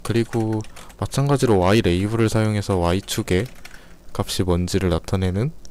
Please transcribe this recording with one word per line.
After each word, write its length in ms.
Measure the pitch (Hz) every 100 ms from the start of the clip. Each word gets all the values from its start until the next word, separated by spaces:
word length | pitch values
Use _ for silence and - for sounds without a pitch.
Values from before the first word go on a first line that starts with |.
그리고 600 | - 110 113 117 110 110 - - - -
마찬가지로 640 | 107 - 139 139 120 98
Y 220 | 90 110
레이블을 480 | 92 87 104 113 110
사용해서 480 | 113 107 104 101 95
Y축의 680 | 85 95 - - 104 92 127 - - - - - -
값이 300 | - - -
뭔지를 460 | 92 87 90 95 92
나타내는 600 | 85 - 98 95 95 139 - -